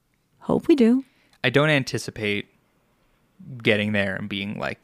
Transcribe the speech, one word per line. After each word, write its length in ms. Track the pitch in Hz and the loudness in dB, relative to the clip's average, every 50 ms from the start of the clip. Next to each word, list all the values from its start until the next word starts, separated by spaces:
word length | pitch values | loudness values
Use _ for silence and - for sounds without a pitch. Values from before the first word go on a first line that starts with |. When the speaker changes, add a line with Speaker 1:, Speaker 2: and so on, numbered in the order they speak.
| _ _ _ _ _ _ _ _ | _ _ _ _ _ _ _ _
Speaker 1:
hope 280 | - - - - - - | -4 -2 0 0 2 2
we 80 | 339 | 4
do. 280 | 285 233 220 247 262 269 _ _ _ _ _ _ _ - | 4 6 4 4 2 0 _ _ _ _ _ _ _ -2
Speaker 2:
I 60 | 127 | 0
don't 200 | 123 143 147 156 | 2 2 4 4
anticipate 760 | 151 139 127 - - 113 - - - - 107 104 101 101 - _ _ _ _ _ _ _ _ _ _ _ _ _ _ _ _ _ _ - - - 135 120 | 2 2 0 -2 -6 -8 -8 -8 -10 -6 -4 -4 -4 -4 -6 _ _ _ _ _ _ _ _ _ _ _ _ _ _ _ _ _ _ -20 -20 -18 -12 -4
getting 300 | 113 131 110 104 104 107 | 0 2 2 2 2 0
there 240 | 107 101 98 98 98 | 0 0 0 -2 -4
and 140 | 98 104 101 | -6 -8 -8
being 280 | 101 98 98 101 - - | -8 -8 -8 -8 -8 -8
like, 220 | 71 69 - - | -8 -8 -8 -10